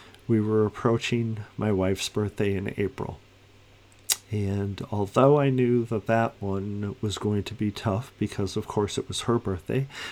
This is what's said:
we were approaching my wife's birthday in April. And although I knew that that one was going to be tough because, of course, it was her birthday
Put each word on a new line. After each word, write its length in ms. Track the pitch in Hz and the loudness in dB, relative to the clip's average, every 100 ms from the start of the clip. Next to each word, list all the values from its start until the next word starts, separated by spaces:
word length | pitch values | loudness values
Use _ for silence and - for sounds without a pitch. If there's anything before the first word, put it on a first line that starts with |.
| - - - | -20 -14 0
we 140 | 113 | 2
were 260 | 107 110 107 | 4 4 2
approaching 720 | - 120 113 - 120 113 110 107 - | 2 2 2 0 -2 -2 -4 -8 -4
my 140 | 107 | 0
wife's 380 | 98 92 95 - | 2 2 0 -2
birthday 460 | - 104 - 101 | -2 -4 0 0
in 200 | 98 98 - | 0 -2 -2
April. 440 | 101 - - - - - - - - - - - - - - | -4 -2 -8 -10 -16 -20 -20 -20 -20 -20 -20 -14 -4 -4 -2
And 520 | 104 98 101 101 98 - | -2 0 0 -2 -4 -4
although 480 | 104 101 - 135 147 | -2 0 4 6 6
I 120 | 139 | 4
knew 340 | 127 123 120 113 | 2 4 2 0
that 200 | 110 - | -2 2
that 280 | 113 113 - | 2 2 -2
one 560 | 98 98 98 101 101 98 | -4 -4 -4 -4 -6 -4
was 180 | 110 95 | -4 -2
going 260 | 104 104 | -2 -2
to 100 | 98 | -2
be 160 | - 107 | -4 -4
tough 420 | - - 98 131 - | -2 -2 -2 -4 -4
because, 380 | 107 - 98 - | -4 -2 -4 -4
of 100 | - | -4
course, 320 | - 101 - | -2 0 -2
it 80 | - | -6
was 160 | - | -6
her 160 | - 120 | 0 0
birthday 480 | - 92 - 123 135 - - | 0 -4 -2 -4 -4 -8 -14